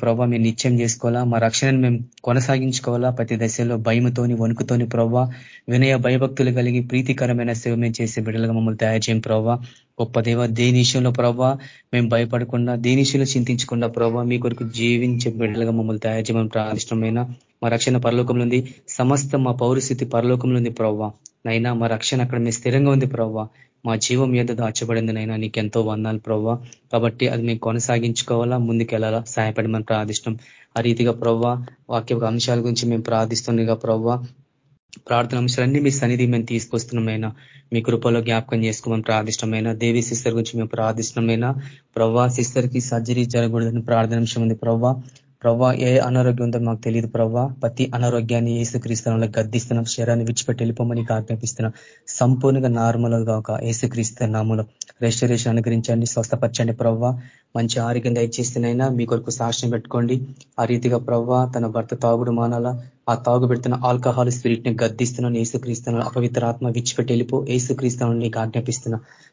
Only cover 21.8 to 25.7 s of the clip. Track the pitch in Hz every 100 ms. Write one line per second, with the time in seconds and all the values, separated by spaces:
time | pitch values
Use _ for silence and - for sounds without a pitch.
21.8 | 117 107 - 127 123 123 120 110 127 135
22.8 | 143 139 135 120 110 110 110 _ _ _
23.8 | 117 110 - 127 131 123 120 117 110 -
24.8 | 120 113 113 110 110 110 110 113 104